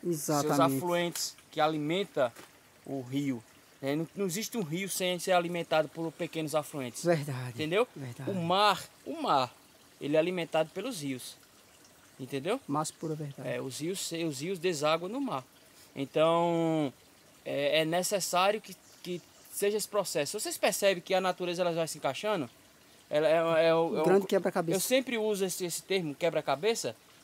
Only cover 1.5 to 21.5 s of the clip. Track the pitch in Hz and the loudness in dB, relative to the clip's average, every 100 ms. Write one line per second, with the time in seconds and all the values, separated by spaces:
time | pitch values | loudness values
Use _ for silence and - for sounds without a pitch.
1.5 | 156 156 156 147 180 202 - 123 - - | 0 0 2 -2 -2 -2 0 0 -2 -20
2.5 | - - - - 139 123 139 143 120 - | -20 -20 -20 -10 -8 -4 -2 -2 -4 -8
3.5 | - - - 135 151 165 180 196 170 220 | -20 -20 -10 -4 -2 -4 -4 -4 -4 -6
4.5 | 240 156 170 190 - 185 175 185 180 170 | -4 -4 -4 -4 -2 -2 -2 4 4 4
5.5 | 175 165 156 151 160 165 - 165 160 156 | -2 0 2 0 -2 -8 -6 -6 -4 -2
6.5 | 156 143 147 123 - 165 165 143 127 123 | -2 -4 -6 -8 -4 2 2 0 -6 -6
7.5 | 120 156 190 247 156 127 120 135 190 165 | -4 0 0 0 -2 -10 -8 -4 -2 2
8.5 | 185 208 185 - - - 311 247 147 123 | 4 4 4 -2 -14 -10 -4 2 4 2
9.5 | - - - - - 143 156 170 185 160 | -4 -20 -20 -20 -10 -2 2 2 0 -2
10.5 | 160 160 185 233 196 143 127 - - - | 0 0 -4 -8 -6 -6 -8 -10 -18 -20
11.5 | - - - - - - - 127 139 151 | -20 -20 -20 -20 -20 -20 -16 -8 -6 -2
12.5 | 262 - 147 156 - 160 156 147 139 127 | -4 -2 -2 -2 -6 -6 -6 -8 -8 -6
13.5 | 123 131 123 160 190 - 165 165 131 165 | -6 -6 -6 -6 -6 -6 -4 -4 -4 -6
14.5 | 190 180 156 151 165 180 247 262 143 - | -4 -2 0 2 2 0 -4 -4 -4 -8
15.5 | - - - - - 135 156 160 170 170 | -18 -20 -20 -14 -8 -2 4 4 4 2
16.5 | 165 165 160 143 - - - - - - | 2 2 2 -2 -4 -20 -20 -20 -16 -6
17.5 | 139 143 156 160 175 180 202 - 175 196 | -2 2 2 2 0 0 -2 0 2 2
18.5 | 214 196 185 - - 175 180 - - - | 2 -4 -20 -20 -16 -10 -10 -10 -20 -14
19.5 | - 202 214 - 208 175 165 143 208 339 | -2 0 0 -2 -2 0 0 -2 -4 -6
20.5 | - 254 - 196 180 - 190 185 180 175 | 0 0 2 2 2 2 2 2 0 -2